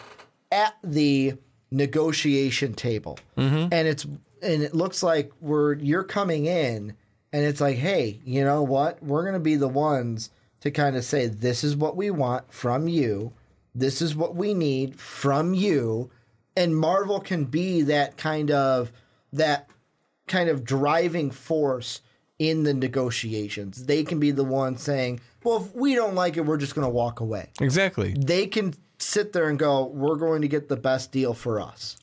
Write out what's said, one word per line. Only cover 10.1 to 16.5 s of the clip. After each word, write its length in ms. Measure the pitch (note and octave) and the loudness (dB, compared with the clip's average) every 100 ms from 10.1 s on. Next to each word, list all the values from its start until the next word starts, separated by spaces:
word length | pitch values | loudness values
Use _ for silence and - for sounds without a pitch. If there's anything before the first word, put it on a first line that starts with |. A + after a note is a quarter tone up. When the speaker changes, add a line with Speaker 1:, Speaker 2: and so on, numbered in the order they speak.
| A2+ - _ _ _ | -6 -10 _ _ _
Speaker 1:
to 100 | D3 | -6
kind 260 | D3 C#3+ C3 | 0 0 0
of 80 | |
say, 220 | A#2+ D3 A#2+ | -2 0 0
'This 360 | G#2+ B2 A#2+ | -2 -2 0
is 140 | D3 C#3+ | 0 0
what 180 | D#3 | -2
we 160 | F3+ G#3 | -2 -2
want 400 | F3 B2 B2+ - | 0 0 -2 -6
from 380 | - B2 B2 E3 | -6 -2 0 0
you. 460 | E3 B2 G2+ A2+ - _ _ _ | 0 0 -2 -6 -12 _ _ _
This 260 | A#2+ C3 C#3 | -2 -2 0
is 160 | E3+ D3+ | -2 -2
what 180 | E3 | -2
we 200 | F3 G#3 | -2 -2
need 440 | G3 D#3 C3 C3+ - | 0 0 0 -2 -6
from 540 | - - C#3+ C#3 E3 | -10 -4 0 0 0
you.'" 580 | F#3 G3+ D3+ A#2 A2 B2+ _ _ _ _ | 0 2 2 0 -2 -6 _ _ _ _